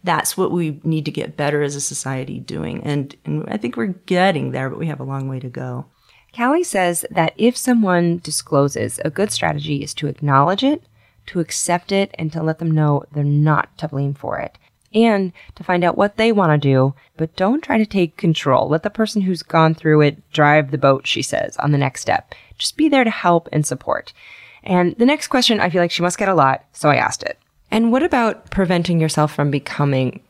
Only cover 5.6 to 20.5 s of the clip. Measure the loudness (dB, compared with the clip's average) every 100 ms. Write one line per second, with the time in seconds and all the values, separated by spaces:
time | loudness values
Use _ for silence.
5.6 | -10 -10 -14 _ _ _ _ -4 0 0
6.6 | 0 0 0 -2 -4 0 0 2 2 2
7.6 | 0 2 4 4 2 0 -4 -8 0 2
8.6 | 2 0 -6 -4 -6 -2 -2 0 -2 -2
9.6 | -4 -6 -6 -6 -8 -4 2 4 4 2
10.6 | 0 -2 _ _ _ _ -8 -6 -4 -4
11.6 | -2 -2 0 0 0 -4 -6 -2 -4 -2
12.6 | 0 2 2 2 -2 -4 0 4 4 2
13.6 | 0 -6 -8 -4 -6 -6 -6 -6 -8 _
14.6 | _ _ _ 2 2 2 -2 -8 -20 -14
15.6 | -2 2 2 2 0 2 2 4 4 2
16.6 | 4 4 2 -2 _ -8 -8 -2 0 0
17.6 | 0 0 0 0 0 0 0 0 2 2
18.6 | 2 -2 -2 -2 -2 0 -2 -4 0 4
19.6 | 4 2 2 4 4 0 _ 2 4